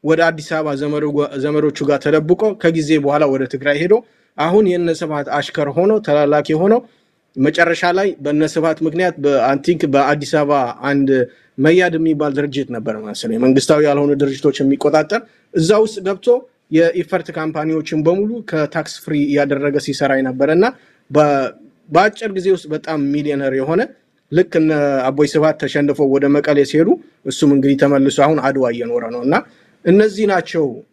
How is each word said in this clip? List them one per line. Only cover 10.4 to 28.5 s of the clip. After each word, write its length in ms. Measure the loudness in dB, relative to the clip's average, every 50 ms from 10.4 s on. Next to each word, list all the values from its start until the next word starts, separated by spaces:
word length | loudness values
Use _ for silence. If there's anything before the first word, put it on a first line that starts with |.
| 0 2 0 0 0 -2 -6 -6
አንድ 280 | -4 -2 0 0 2 2 2 0 0 -2 _ _ _ _ _ 0
መያድ 360 | 2 4 4 4 2 2 0
የሚባል 380 | 0 -2 -2 0 0 -2 -2 -2
ድርጅት 340 | -2 -4 -4 -4 -6 -6 -6
ነበር 240 | -8 -8 -6 -8 -8 -8
መሰለኝ፣ 380 | -10 -12 -12 -10 -6 -6 -2 0
መንግስታዊ 400 | 2 4 4 2 4 4 2 4
ያልሆኑ 280 | 4 2 2 2 2 0 0
ድርጅቶች 420 | 0 0 -2 -2 0 0 0 0 2
የሚቆጣጠር፣ 640 | 0 0 0 2 0 2 2 2 0 0 -4 -6 -6 _ _ _ _ _ -4
እዛ 160 | -2 2 2 4 2
ውስጥ 180 | 2 0 -2 -8
ገብቶ 240 | -6 -6 -6 -4 0 0 0 0 0 _ _ _ _ _
የኢፈርት 580 | 0 2 2 2 0 -2 -6 -4 -4 -6 -4 -6
ካምፓኒዎችን 680 | -10 -8 -8 -6 -6 -4 -4 -2 -4 -4 -4 -4 -4 -2
በሙሉ 280 | 0 0 0 0 -2 -4 -6 -8 -10
ከታክስ 500 | -6 -2 -2 -2 -2 -4 -6 -8 -8 -12 -16
ፍሪ 180 | -10 -6 -2 -2 -2
እያደረገ 520 | 0 0 0 0 0 0 -2 -2 -2 -2 -2
ሲሰራ 320 | -4 -4 -4 -2 0 0 0
የነበረ 360 | 0 -2 -2 -2 -2 0 2
እና 140 | 4 2 2 2 0 -6 _ _ _ _ _ _
በ-፣ 380 | 2 2 2 4 2 0 -2 -4 -6 -12 -20 -20 _ _ _ 0
በአጭር 420 | 2 2 2 2 0 -4 -10 -6
ጊዜ 140 | -6 -4 0 0
ውስጥ 160 | 0 0 -2 -8
በጣም 320 | -10 -8 -6 -6 -4 -2 -2 -2
ሚሊዮነር 460 | -2 -2 -2 -2 -4 -2 -2 -2 -2
የሆነ 260 | -2 -2 0 0 0 -2 -2 -8 _ _ _ _ _ _ _
ልክ 200 | 0 0 0 2 2
እነ 160 | 0 2 2 2 0 0 0 0 0
አቦይ 260 | -2 -2 2 2 0 2
ስብሐት 280 | 2 2 2 2 0 0
ተሸንፈው 480 | -4 -4 -2 0 0 0 0 0 0 2
ወደ 160 | 2 2 2 2
መቀሌ 300 | 2 2 2 2 2 2 2
ሲሄዱ 260 | 2 2 2 2 2 2 -2 -2 -20 _ _ _
እሱም 240 | -10 -4 0 2 4
እንግዲህ 240 | 4 4 2 2 2
ተመልሶ 420 | 2 2 2 2 2 2 2 2 2
አሁን 180 | 2 2 2 0
አድዋ 260 | 0 -2